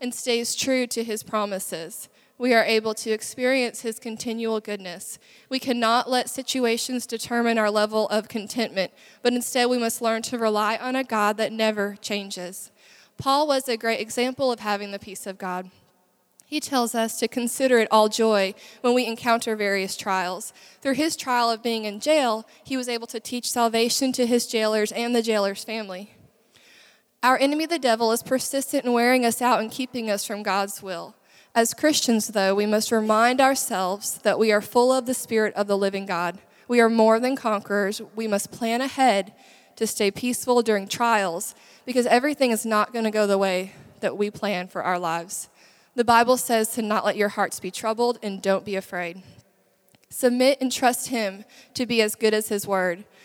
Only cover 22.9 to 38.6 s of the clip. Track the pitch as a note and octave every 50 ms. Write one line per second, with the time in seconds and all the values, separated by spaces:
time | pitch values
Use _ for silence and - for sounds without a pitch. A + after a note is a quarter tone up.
22.9 | A#3+ A#3 A3+ - - A3+ - - B3+ B3 A#3+ - - B3 A#3+ A3+ A3 A3+ A#3 A#3+
23.9 | - - C#4 C4 B3+ C4 B3 A3+ B3 A#3+ A#3+ - - A3+ A3 G#3+ G#3+ A3 G#3 G#3+
24.9 | A3+ - A#3 A#3 A#3+ A#3+ A3+ A3+ A3 G#3 G3+ G3 G3 G3+ - - A3 A3+ G#3+ G3
25.9 | F#3 F3+ G#3 - _ _ _ _ _ _ _ _ _ _ _ _ - - - -
26.9 | _ _ _ _ _ _ - B3 C4 A3+ C4 C#4 D4 D4+ D#4+ D4+ E4+ D#4+ C4 B3
27.9 | A3+ A3 A#3 A3+ A3+ A#3 - - C4 C4 - - - C#4 C4+ - - C#4 B3 B3
28.9 | A#3+ A#3 A#3 B3 B3+ B3+ A#3+ A#3 A3+ - B3+ A#3+ A#3+ G3 A3 A3 - - B3+ B3+
29.9 | - B3+ A3+ A3 G3+ G3+ - - A3 G3+ G#3 G#3 F#3+ G3+ G3 G3+ G3+ - G3+ F#3+
30.9 | F3+ E3+ E3+ - A3 _ _ _ _ - _ _ - A#3+ A#3 A#3 - - - D4+
31.9 | D4+ D4+ - - A#3 A3 G#3 - G#3 G#3+ F#3+ F#3+ G3 G3+ G#3 G#3+ G#3+ G#3+ G#3+ -
32.9 | A#3+ A3 G#3+ G#3+ A3 G#3+ A3+ A#3+ B3+ C4 C4+ C4+ C4+ C4 - - A3+ F#3 F#3+ F3+
33.9 | F#3+ G3+ G#3+ - - - - G#3+ F#3+ - A3 A3 G#3+ G#3 G#3 - - B3 A#3+ B3+
34.9 | C4 C4 B3 A#3 C4 - - - A#3 A3 G#3+ G#3 - - G#3 G3+ G3+ G3 G3 G3
35.9 | G3 F#3+ G3 G3 F#3 E3+ F3 F3 F3 G3 - _ _ _ _ - B3 A#3+ A3+ A3+
36.9 | A3+ A3+ A3 A3 A3 A3+ A#3+ B3+ C#4 C4 - A#3+ G#3+ G3+ G#3 - G3+ G3+ G3+ F#3+
37.9 | A3 - A3 - - A3 A3+ A3 G#3 G3+ - - - -